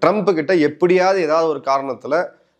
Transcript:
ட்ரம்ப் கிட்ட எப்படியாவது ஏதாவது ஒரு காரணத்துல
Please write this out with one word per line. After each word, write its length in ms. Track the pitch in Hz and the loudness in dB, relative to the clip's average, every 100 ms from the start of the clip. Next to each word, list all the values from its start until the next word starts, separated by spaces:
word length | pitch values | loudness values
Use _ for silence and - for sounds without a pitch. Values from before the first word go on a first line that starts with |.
| 156 | 0
ட்ரம்ப் 260 | 208 196 | 0 0
கிட்ட 220 | 160 147 | -2 0
எப்படியாவது 680 | 180 147 147 175 185 185 196 | 2 0 0 2 2 2 0
ஏதாவது 260 | 151 165 160 | 0 0 0
ஒரு 100 | 139 | -2
காரணத்துல 680 | 135 139 139 110 123 160 - _ _ | -2 -2 -4 -10 -4 -4 -4 _ _